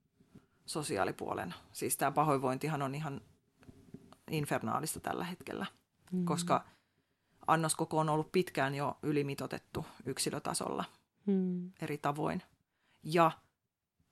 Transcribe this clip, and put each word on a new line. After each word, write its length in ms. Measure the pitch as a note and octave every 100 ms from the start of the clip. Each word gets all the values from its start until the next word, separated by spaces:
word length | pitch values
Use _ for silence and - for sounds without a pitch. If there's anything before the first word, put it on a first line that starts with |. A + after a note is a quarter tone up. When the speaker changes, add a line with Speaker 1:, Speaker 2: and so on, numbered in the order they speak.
| _ _ _ - _ _ -
Speaker 1:
sosiaalipuolen. 880 | D#3+ D3 G2+ F#2 - - G2+ G2+ - -
Siis 260 | - B2 -
tää 140 | C#3
pahoinvointihan 680 | D3 D#3 C#3 C3+ C3 D3 D3+
on 140 | C3+ C#3+
ihan 260 | D3+ C#3 - _ _ _ - - - - - - -
infernaalista 680 | D#3 D3 C3 A2+ A#2 D3+ -
tällä 240 | - -
hetkellä, 420 | F3 F3+ - - G3 - _ _ -
Speaker 2:
Mm. 140 | F#3 F3
Speaker 1:
koska 400 | E3+ F3 C3+ - - _ _ _ _ _ _ -
annoskoko 520 | D#3+ D#3+ - E3 D#3
on 100 | D#3
ollut 220 | D#3 D#3
pitkään 440 | - F3 - C3+ C#3+
jo 220 | C#3 -
ylimitoitettu 800 | D3+ D3 C#3 C#3 C3 - - - D#3 - -
yksilötasolla 800 | C3 D#3 D3 - - - - F#3 - _ _ G3+
Speaker 2:
Mm. 460 | F#3+ F#3 F3+ F3+ -
Speaker 1:
eri 160 | D#3+ D3
tavoin. 440 | C#3+ D3 D#3 F3+ - _ _ _ _ _
Ja 280 | D#3 E3+ D#3+ - _ _ _ _ _ _ _